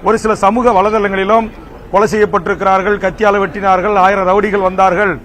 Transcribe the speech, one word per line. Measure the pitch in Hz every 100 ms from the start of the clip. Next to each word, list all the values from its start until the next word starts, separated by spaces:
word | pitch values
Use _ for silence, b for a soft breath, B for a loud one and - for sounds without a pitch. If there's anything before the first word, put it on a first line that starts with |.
| 185
ஒரு | 220
சில | 220 214
சமூக | 196 226 240 202
வலைதளங்களிலும் | 202 214 202 190 190 226 220 - - - -
கொலை | 190 214
செய்யப்பட்டிருக்கிறார்கள், | 214 208 196 170 185 190 190 185 202
கத்தியால | 190 - 214 202
வெட்டினார்கள், | 196 202 196 185 185 202
ஆயிரம் | 185 202 185
ரவுடிகள் | 196 208 202 185
வந்தார்கள் | 185 190 175 208 143